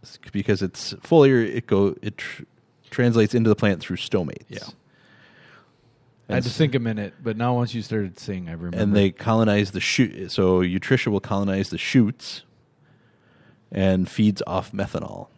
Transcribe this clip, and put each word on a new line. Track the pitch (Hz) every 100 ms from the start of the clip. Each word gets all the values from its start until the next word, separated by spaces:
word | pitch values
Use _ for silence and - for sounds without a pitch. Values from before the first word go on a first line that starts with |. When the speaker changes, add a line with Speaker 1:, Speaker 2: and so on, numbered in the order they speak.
Speaker 1:
s-, | - - -
because | 101 95 101
it's | 95 - - -
foliar, | - 165 139 131 110
it | - -
go, | 98 98 -
it | 107 -
tr-, | - - - _ _ _ _
translates | - 123 117 107
into | 120 113
the | 104
plant | 107 90
through | - 90
stomates. | - 104 80 - -
Speaker 2:
Yeah. | - - - _ _ _ _ _ _ - - _ _ _ _ _ _ _
Speaker 1:
And |
Speaker 2:
I | 117
had |
to | 120
Speaker 1:
s- | -
Speaker 2:
think | 156 127
a |
minute, | 117 107 101 _
but | 113 110
now | 120 123
once | 120
you | 117
started | 101 110 98 -
saying, | - 92 87
I |
remember. | 82 87 87
Speaker 1:
And | 104 101
they | 98
colonize | - - 110 110 104 101
the | 95
shoot. | - - 120 - 90
So | - 95 92
Utrisha | 90 92 - 127 -
will | 101
colonize | - 101 101 95 98
the | -
shoots | - 135 107 - - - _ _ _ _ _ _ _ _ _ _ _ _ _
and | - 95 92 92
feeds | - 107 98 -
off | 92 -
methanol. | 98 98 - - 92 -